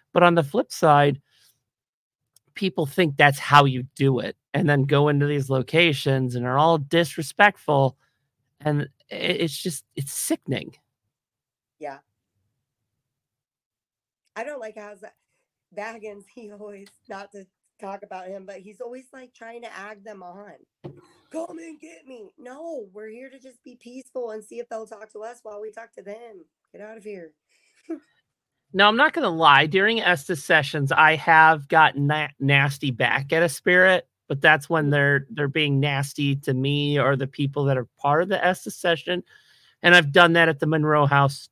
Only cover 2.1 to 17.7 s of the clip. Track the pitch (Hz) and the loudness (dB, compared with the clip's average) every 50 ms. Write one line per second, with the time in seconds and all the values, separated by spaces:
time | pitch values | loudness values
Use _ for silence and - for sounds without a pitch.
2.1 | _ _ _ _ _ _ _ _ _ - 202 185 - - 156 139 - - 180 151 | _ _ _ _ _ _ _ _ _ -6 -6 -4 -2 -4 -6 -4 0 0 0 0
3.1 | 139 - 147 143 139 - - - 143 147 143 139 127 127 127 - _ - 139 135 | 2 4 2 2 2 0 -4 4 4 6 6 6 2 -2 -8 -10 _ -2 0 0
4.1 | 131 117 101 104 - _ _ _ - 147 139 143 147 139 135 139 147 143 147 147 | 0 0 -2 -6 -10 _ _ _ -4 -2 0 2 2 2 2 2 2 2 2 2
5.1 | 147 143 147 143 147 143 127 123 135 131 127 - - 165 175 170 143 139 - 143 | 2 0 0 0 -2 -4 -2 -2 -2 -2 -2 0 0 2 2 2 0 -2 -2 -2
6.1 | 135 131 131 123 120 123 120 127 131 139 156 165 165 160 139 143 170 165 170 - | -2 0 -2 -4 -4 -6 -4 -2 0 2 2 4 2 0 -2 0 0 0 0 0
7.1 | - - 156 - - - 208 208 - _ - - 151 139 139 131 - _ _ _ | -4 -10 -10 -10 0 2 2 2 2 _ -4 0 2 2 2 0 -2 _ _ _
8.1 | _ _ _ _ _ _ _ _ _ _ 147 151 147 147 147 139 _ _ _ - | _ _ _ _ _ _ _ _ _ _ -4 -2 -2 -2 -4 -6 _ _ _ -16
9.1 | - - 180 175 175 - 170 156 - - - 185 151 - - _ - - 139 - | -12 -8 -6 -4 -4 -2 -4 -6 -6 -6 -8 -8 -8 -10 -14 _ -12 -12 -12 -10
10.1 | - - - - 320 - _ - 131 101 - - - _ _ _ _ _ _ _ | -10 -10 -6 -6 -6 -6 _ -8 -8 -8 -8 -12 -20 _ _ _ _ _ _ _
11.1 | _ _ _ _ _ _ _ _ _ _ _ _ _ _ 156 143 135 - _ _ | _ _ _ _ _ _ _ _ _ _ _ _ _ _ -16 -16 -16 -16 _ _
12.1 | _ _ _ _ _ _ _ _ _ _ _ _ _ _ _ _ _ _ _ _ | _ _ _ _ _ _ _ _ _ _ _ _ _ _ _ _ _ _ _ _
13.1 | _ _ _ _ _ _ _ _ _ _ _ _ _ _ _ _ _ _ _ _ | _ _ _ _ _ _ _ _ _ _ _ _ _ _ _ _ _ _ _ _
14.1 | _ _ _ _ - 208 233 285 294 262 226 214 208 220 208 208 208 185 202 - | _ _ _ _ -14 -14 -12 -12 -12 -14 -14 -16 -16 -18 -20 -20 -20 _ -20 -20
15.1 | _ _ _ _ _ _ _ _ _ _ _ _ - 202 208 226 226 226 202 214 | _ _ _ _ _ _ _ _ _ _ _ _ -16 -14 -14 -14 -14 -16 -16 -18
16.1 | 202 202 196 _ _ 247 226 208 208 202 214 208 202 190 196 196 _ _ _ - | -18 -18 -20 _ _ -20 -20 -20 -20 -20 -20 -20 -20 -20 -20 -20 _ _ _ -18
17.1 | 202 196 202 - _ 202 190 _ _ _ _ _ | -16 -16 -16 -18 _ -20 -20 _ _ _ _ _